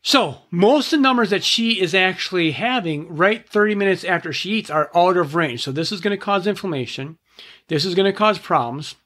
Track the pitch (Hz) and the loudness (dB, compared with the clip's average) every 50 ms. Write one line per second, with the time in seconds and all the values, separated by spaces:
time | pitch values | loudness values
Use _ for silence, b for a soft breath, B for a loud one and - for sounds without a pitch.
0 | - - - 269 208 151 123 - _ _ - 175 190 220 277 302 - - 330 302 | -2 2 0 2 0 0 -6 -12 _ _ 0 2 4 4 4 4 2 0 2 2
1 | 269 262 254 240 233 185 202 180 - - - - 233 226 226 185 190 165 170 190 | 4 4 4 2 2 0 0 -2 0 -2 0 0 0 0 0 0 0 0 2 2
2 | 185 185 185 - - - 185 180 170 160 139 - 202 240 254 247 180 170 151 147 | 2 2 0 -4 -8 -4 -2 0 0 0 -2 -2 -4 -2 -2 -2 -2 -2 -4 -6
3 | 160 - 170 147 175 202 220 226 - _ - 208 208 214 208 202 196 196 185 170 | -6 -8 -2 0 2 2 2 -2 -6 _ 0 0 2 2 2 0 2 0 0 0
4 | - 170 180 170 - 165 143 - - 180 214 220 - - 151 156 151 - - 175 | 0 -2 -2 -2 -2 -6 -8 -6 -4 -2 -2 -2 -2 -2 -2 -2 -2 2 2 4
5 | 175 185 185 180 170 139 147 170 165 139 120 127 - 143 131 151 165 - 208 180 | 4 4 4 2 0 0 0 0 0 0 -2 -6 -6 -6 -4 -4 -4 -4 -6 -4
6 | 165 208 202 196 - 208 202 196 180 208 196 - - 185 156 135 127 - - - | -2 -2 -2 -2 -2 0 0 0 0 -2 -2 -2 -4 -4 -4 -4 -4 -6 -8 -10
7 | 135 151 165 _ B B B B B B B B B _ 160 147 147 190 175 190 | -10 -12 -14 _ B B B B B B B B B _ -2 -2 0 2 2 4
8 | 196 196 196 196 214 214 202 - - - 175 151 120 120 123 143 151 - - _ | 4 2 2 2 2 2 2 0 -2 0 0 0 0 -2 -6 -8 -10 -12 -14 _
9 | _ | _